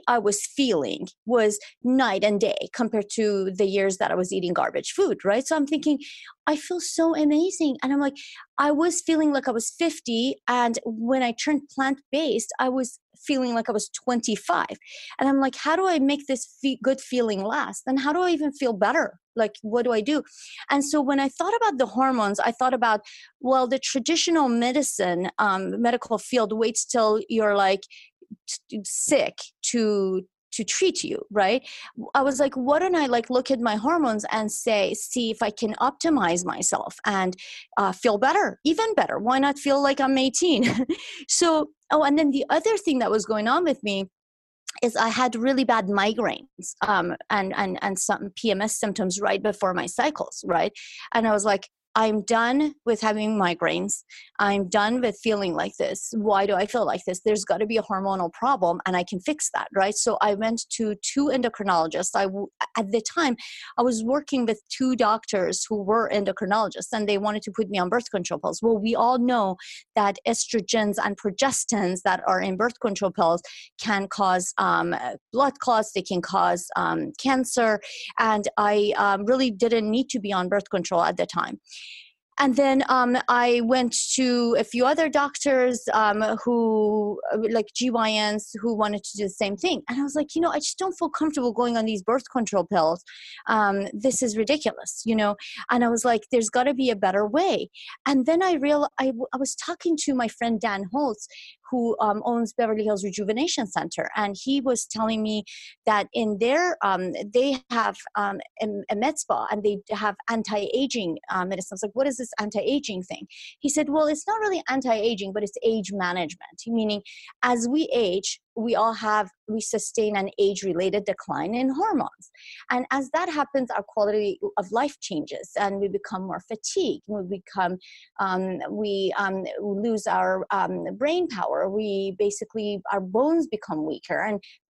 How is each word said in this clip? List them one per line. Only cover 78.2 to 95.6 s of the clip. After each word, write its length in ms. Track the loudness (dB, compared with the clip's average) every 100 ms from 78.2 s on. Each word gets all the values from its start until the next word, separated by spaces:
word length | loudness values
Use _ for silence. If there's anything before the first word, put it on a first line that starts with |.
| 2 2 0 0
I, 360 | 2 4 2 2
um, 280 | 2 2 2
really 240 | 2 2
didn't 400 | 2 2 2 2
need 200 | 0 -2
to 100 | -4
be 120 | -2
on 160 | -2 0
birth 220 | -2 0
control 320 | -4 0 2
at 160 | 2 0
the 80 | -2
time. 340 | -2 -4 -6 _ -20 -18 -18 -20 _ _ 0
And 160 | 2 4
then, 280 | 4 4 4
um, 300 | 4 4 2 2
I 320 | 2 4 2
went 340 | 2 2 2 -2 -2
to 420 | 0 2 2 2 2
a 40 |
few 220 | 0 2 2
other 240 | 4 2
doctors, 720 | 2 0 0 2 4 4 0 0
um, 300 | 2 4 2 0 0 0
who, 720 | 2 2 4 2 2 -2 -4 -4
uh, 60 | -2 0
like 200 | 0 -2
G 160 | -2 0
Y 200 | 2 2
Ns, 400 | 2 0 -2 -6 -4
who 140 | -2 0
wanted 280 | 0 -2 -6
to 120 | -6
do 60 |
the 60 | -6 -2
same 140 | -4 -2
thing. 240 | -2 -2 -4
And 100 | -4
I 40 |
was 100 | -2
like, 220 | -2 -2 0
"You 60 |
know, 100 | 0
I 80 | 0
just 180 | -4 -4
don't 160 | -4 -2
feel 100 | -4
comfortable 420 | -2 -2 0 0
going 260 | 0 0 0
on 80 | 0
these 180 | -2
birth 260 | 0 -2 0
control 340 | -2 0 0
pills. 400 | 2 2 2 2 -6 -20 -18 -8 0
Um, 400 | 2 4 2 -2
this 300 | -2 0 0
is 160 | 0 0
ridiculous," 640 | 0 0 0 -4 -8 -6
you 120 | 0 2
know? 200 | 2 0 -8 -12